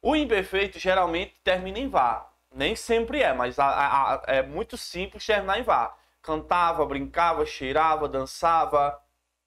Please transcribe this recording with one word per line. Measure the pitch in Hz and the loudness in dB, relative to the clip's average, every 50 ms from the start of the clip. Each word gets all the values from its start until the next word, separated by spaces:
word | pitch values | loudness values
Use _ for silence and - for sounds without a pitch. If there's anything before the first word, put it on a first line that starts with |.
O | - 220 302 | 0 2 0
imperfeito | 208 - - 220 196 190 - - 190 196 202 - 170 | 0 2 0 0 0 0 -2 -2 -2 -2 -2 -4 -4
geralmente | - 185 185 190 180 170 165 170 196 202 _ _ _ | 0 0 2 2 2 2 0 -4 -4 -6 _ _ _
termina | 196 185 185 185 190 190 214 | 0 0 0 -2 -6 -6 -6
em | 277 269 | -6 0
vá. | - 165 127 120 113 110 - - _ _ _ _ _ | 2 2 2 2 0 -2 -6 -14 _ _ _ _ _
Nem | 131 139 165 220 | -2 -2 -2 -2
sempre | 220 - - 226 226 233 226 269 302 | -4 -2 0 0 0 0 -2 0 0
é, | 247 170 131 | 2 2 2
mas | 127 123 127 127 - | 0 -2 -4 0 2
a, | 139 | 2
a, | 139 - - 143 139 - 139 135 - 131 | 2 4 2 2 2 4 2 2 2 0
a, | 135 - - | -2 0 0
é | 135 147 | 0 0
muito | - 139 143 170 226 - - - | 0 -2 -6 -8 -8 -8 -10 -14
simples | - - - 175 190 196 - 208 - | -12 -12 -8 -8 -8 -8 -10 -14 -2
terminar | - 214 202 196 190 196 220 | 0 0 0 2 -2 -2 -2
em | 247 | 2
vá. | 220 170 131 113 107 - _ _ _ _ _ | 2 2 2 2 -2 -6 _ _ _ _ _
Cantava, | _ - 156 156 156 - 185 175 175 170 160 151 151 | _ -6 -6 -6 -2 0 2 2 4 2 2 0 -2
brincava, | 139 139 139 139 135 - 170 170 170 165 151 151 | -2 -2 -6 -6 -4 0 0 2 2 2 0 -2
cheirava, | 151 - - 139 131 135 156 160 160 160 147 147 139 | -4 -4 -8 -6 -2 2 2 4 4 2 2 -2 -2
dançava. | 135 135 131 135 - - - 165 165 165 160 - 147 147 143 143 143 - _ _ _ _ _ _ _ _ _ | -2 -4 -6 -6 -8 0 2 2 4 4 2 2 2 2 2 2 -2 -6 _ _ _ _ _ _ _ _ _